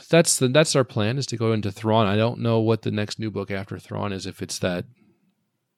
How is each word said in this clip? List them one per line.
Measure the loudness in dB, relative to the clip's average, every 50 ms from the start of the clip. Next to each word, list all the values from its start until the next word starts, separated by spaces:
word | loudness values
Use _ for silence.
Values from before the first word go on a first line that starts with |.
| -4 2
that's | 4 4 4 4 2 2
the, | 2 2
that's | 4 4 4 4 2
our | 2 0
plan, | 0 0 0 0 0 0 -2
is | -4
to | -6 -4
go | -2 0 0 0
into | 0 -2 -4 -6
Thrawn. | -4 0 2 4 4 4
I | 4 2
don't | 2 2 0 0 -2
know | -2 0 2 2
what | 4 2 2 0 0
the | -4 -4
next | -2 -4 -4 -6 -8
new | -8 -6
book | -6 -6 -6 -4
after | -6 -6 -6 -8 -10 -12
Thrawn | -12 -10 -8 -6 -6 -6 -6
is, | -6 -8
if | -10 -10 -10 -10
it's | -10 -8 -4
that | -4 -2 -2 -4 -6 -8 -14 _ _ _ _ _ _ _ _ _ _ _ _ _ _ _ _